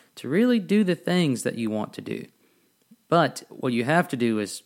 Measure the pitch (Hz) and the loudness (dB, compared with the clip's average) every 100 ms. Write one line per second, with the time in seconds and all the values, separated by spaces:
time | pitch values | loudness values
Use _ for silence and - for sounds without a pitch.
0 | _ - 120 175 247 233 170 208 185 165 | _ -12 -2 2 4 2 2 2 2 0
1 | - 180 156 120 120 117 110 107 - - | 0 2 2 0 -2 -4 -2 -2 -6 -8
2 | - 53 - _ _ _ _ _ _ - | -8 -8 -10 _ _ _ _ _ _ -18
3 | - 170 135 - - - 131 120 120 165 | 0 2 2 -2 -18 -6 -2 -2 2 2
4 | 170 123 120 107 98 - | 0 0 0 0 -4 -8